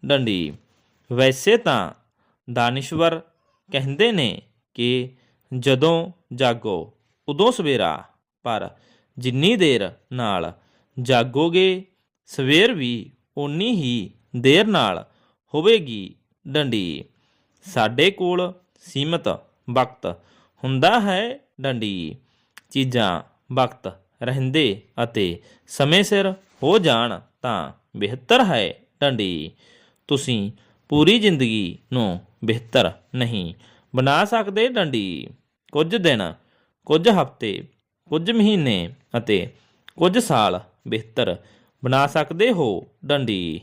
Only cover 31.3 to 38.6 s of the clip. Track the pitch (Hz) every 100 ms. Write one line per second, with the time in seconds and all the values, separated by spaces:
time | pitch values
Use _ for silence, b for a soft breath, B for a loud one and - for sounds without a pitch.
31.3 | 160 127 110 92 - _ 127 110 90 -
32.3 | _ 113 113 - 131 95 - _ 127 117
33.3 | 113 87 - b b b 123 131 147 202
34.3 | 233 202 196 233 240 165 123 98 82 -
35.3 | - _ _ _ 147 165 220 170 120 90
36.3 | 80 _ _ _ _ - 151 185 196 135
37.3 | _ 113 92 87 _ _ _ _ 156 170
38.3 | 233 208 208